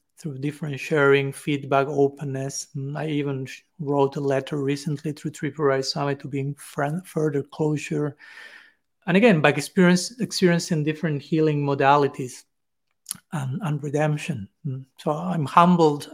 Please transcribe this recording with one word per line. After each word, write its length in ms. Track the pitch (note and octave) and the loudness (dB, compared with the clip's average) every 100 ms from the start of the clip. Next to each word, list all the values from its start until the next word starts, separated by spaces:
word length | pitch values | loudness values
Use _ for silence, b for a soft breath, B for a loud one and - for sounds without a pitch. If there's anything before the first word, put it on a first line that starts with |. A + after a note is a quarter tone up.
| _ _ | _ _
through 220 | D#3+ C3 | -12 -8
different 400 | C#3+ D3 D#3 C3+ | -8 -8 -8 -8
sharing, 520 | - D#3 C#3 C#3 C#3 | -2 2 6 4 2
feedback, 560 | C3+ - C#3+ C3+ C#3 C#3 | -4 -4 -4 0 0 2
openness. 800 | C#3+ C#3 C#3+ D3 C3+ C3+ - - C#3+ | 2 0 0 -8 -6 -8 -8 -10 -10
Mm, 220 | C#3 D3 | -8 -6
I 100 | D#3 | -4
even 380 | D3 C#3+ C3+ C3 | -4 -4 -6 -8
sh-, 160 | - _ - | -14 _ -10
wrote 360 | C#3+ C#3+ C#3 D3+ | -2 2 2 0
a 40 | |
letter 380 | C#3 C3+ C3 D3 | -2 -2 -2 -4
recently 540 | C3+ C#3+ D#3+ C#3+ D#3+ | -4 -4 -4 -6 -6
through 200 | C#3 D#3 | -8 -10
Tripura 540 | - D3 C3+ C#3+ C3+ C3 | -8 -8 -2 0 0 -2
Swami 300 | - C#3+ C#3 | -4 -4 -4
to 120 | C#3+ | -6
bring 280 | C#3 C#3 C#3 | -6 -6 -8
fr-, 480 | - - C#3+ E3+ F#3 | -10 -4 -4 -4 -6
further 380 | D#3+ D#3 C#3+ | -4 -2 -2
closure. 760 | C3+ - D#3 D3 - D3+ D3 - B B B B B B _ _ - | -6 -4 -2 -2 -4 -4 -4 -8 B B B B B B _ _ 0
And 100 | F3+ | 4
again, 260 | A#3+ E3 | 6 6
by 80 | D3 | 4
experience, 720 | C#3+ - - F3+ F3+ - - | 4 0 4 6 4 0 -6
experiencing 640 | F#3+ - F3+ E3+ - D#3+ | -6 2 2 2 0 -2
different 380 | D3+ D#3 E3 C#3+ | -2 -2 -4 -4
healing 420 | - D#3+ D#3 D3 | -2 0 2 2
modalities 800 | C#3+ C#3 C#3 C#3+ C#3 - B2+ - - _ _ _ _ _ - - _ | 0 2 4 6 4 -2 -10 -12 -20 _ _ _ _ _ -18 -18 _
and, 300 | D#3+ C3 C3+ | -8 -6 -6
and 220 | E3 D3 | -4 -6
redemption. 640 | D3 D3 D3+ D3+ - B2 G2 _ D3 | -4 -2 -2 -2 -6 -8 -12 _ -10
Mm. 200 | C3 C3 - | -10 -12 -8
So 140 | G3 | -6
I'm 340 | G3 F3+ E3 C3+ | -4 -4 -4 0
humbled 640 | - F3 F3 D#3 D3 - | 4 6 6 4 2 -6